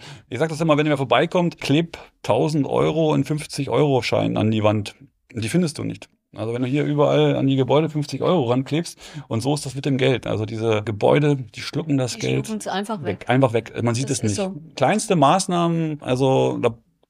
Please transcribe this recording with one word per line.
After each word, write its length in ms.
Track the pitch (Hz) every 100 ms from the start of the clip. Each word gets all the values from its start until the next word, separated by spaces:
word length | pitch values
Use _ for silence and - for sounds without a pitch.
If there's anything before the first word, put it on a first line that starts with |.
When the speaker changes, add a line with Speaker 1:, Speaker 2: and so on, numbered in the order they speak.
| - - -
Speaker 1:
ich 100 | 120
sag 100 | 156
das 100 | 156
immer, 180 | 165 147
wenn 80 | 156
ihr 120 | 131
vorbeikommt, 600 | 127 120 170 185 175 -
klebt 400 | - 143 170 - - _
tausend 420 | - 110 156 151 127
Euro 480 | 120 151 156 156
in 120 | 143 135
fünfzig-Euro-Scheinen 1120 | 151 - - 135 131 147 127 - 110 110 117
an 120 | 107
die 140 | 110
Wand. 320 | 107 107 101 - - _ _
Die 160 | 117 107
findest 280 | 170 165 117
du 60 |
nicht. 260 | 110 107 - _ _ 98
Also 180 | 110
wenn 100 | 120
du 40 | 131
hier 160 | 147
überall 520 | 143 147 139 139 151 135
an 100 | 135
die 100 | 135
Gebäude 340 | 123 143 160
fünfzig 340 | 156 143 131
Euro 260 | 123 180 117
ranklebst 480 | 123 135 151 170 - - 151 -
und 140 | 117
so 120 | 135
ist 120 | 147 139
das 80 | 131
mit 100 | 143
dem 140 | 127
Geld. 260 | 131 120 113
Also 200 | 107 104
diese 360 | 110 113 107
Gebäude, 520 | 104 104 123 143 147 139
die 260 | 110 -
schlucken 360 | - 139 151 139
das 160 | 123 -
Speaker 2:
Die 40 |
Speaker 1:
Geld 280 | 127 131 135
Speaker 2:
schlucken's 200 | 214 -
einfach 360 | 185 208 208
weg. 180 | 101 98
Speaker 1:
weg. 80 | -
Einfach 240 | 127 127
weg. 180 | 113 - 117
Man 100 | 120
sieht 160 | 117 135
Speaker 2:
Das 80 | 135
Speaker 1:
es 60 |
nicht. 80 | 110
Speaker 2:
ist 60 | 98
so. 180 | 190 - - -
Speaker 1:
Kleinste 400 | 135 208 - 180
Maßnahmen, 880 | 139 185 190 175 170 165 160 147
also 560 | - 127 135 131 131 120
da, 180 | 117 117 _ _ _